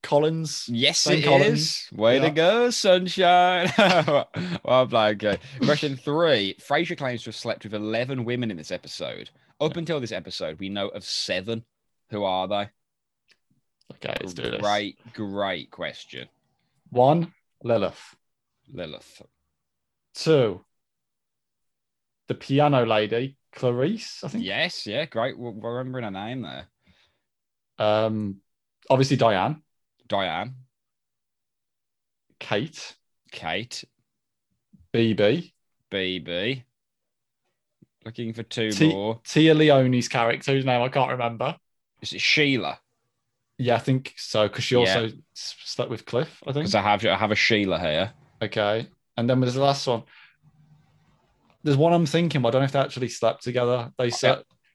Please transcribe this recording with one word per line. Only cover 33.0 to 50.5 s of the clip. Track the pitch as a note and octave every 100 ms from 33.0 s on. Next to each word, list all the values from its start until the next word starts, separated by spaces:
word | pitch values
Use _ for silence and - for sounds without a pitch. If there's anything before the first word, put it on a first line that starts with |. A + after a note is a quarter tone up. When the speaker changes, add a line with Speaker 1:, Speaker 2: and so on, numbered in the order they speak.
| _ _ _
Speaker 2:
Kate. | - E2 F#2 A#2+ - - _ _ _ _ _ _ _ _ _ _
Speaker 1:
B | A2+ A2+
B. | G#2 G#2 E3 - _ _ _ -
Speaker 2:
B | G2 F#2 F2+
B. | F2 F2 A2 C3+ - _ _ _ _ _ _ _ _ _ _ _ _ _ A2+
Looking | A#2+ A2+
for | A2+
two | A2 - A2
Speaker 1:
T-, | G2+ D#3
Speaker 2:
more. | F#2+ G#2+ A#2
Speaker 1:
Tia | - D3+ D#3+
Leone's | D#3 D3+ C#3 B2+ B2 A#2
character, | B2+ A#2 - -
whose | C#3 C3
name | B2
I | B2+
can't | C#3 C3
remember. | B2+ A#2 A2+ C3 E3+ _ _ _ _
Speaker 2:
Is | -
it | F#2
Sheila? | - D3+ C#3+ B2 D2 - _ _ _ _ _ _ _ -
Speaker 1:
Yeah, | A#2+ A#2
I |
think | - C3 - -
so, | - G#2+ G#2
'cause | -
she | - B2
Speaker 2:
Yeah. |
Speaker 1:
also | G#2 F#2+ A2+ - _ -
s-, | - -
slept | - - B2
with | A2 -
Cliff, | A#2+ D#3 - -
I |
think. | C3+ D#3
Speaker 2:
'Cause | G#2
I |
have, | G#2 G#2 G#2
I | F#2+
have | G#2
a | G#2
Sheila | - G#2+ G2 E2+
here. | E2+ D#2 G#2+ - _ -
Speaker 1:
Okay. | G#2+ A2 G2+ A2+ - _ _ -
And | A#2
then | B2+
there's | B2
the | C3
last | C#3 C#3 C3+
one. | A#2 - - - _ _